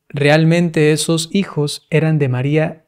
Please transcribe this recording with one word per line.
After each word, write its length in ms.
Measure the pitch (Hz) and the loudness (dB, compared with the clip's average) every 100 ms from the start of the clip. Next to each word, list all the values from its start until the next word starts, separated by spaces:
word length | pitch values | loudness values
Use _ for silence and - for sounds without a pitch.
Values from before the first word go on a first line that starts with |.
| _ | _
realmente 840 | 143 143 156 160 170 175 160 151 | -2 2 4 4 2 0 2 2
esos 360 | 156 - 165 160 | 2 0 -4 -2
hijos 540 | 196 190 - 147 - - | -4 -4 -4 -6 -6 -4
eran 280 | 156 156 156 | -2 0 0
de 100 | 139 | 0
María 560 | 123 131 151 160 160 | -2 -2 -2 -2 -6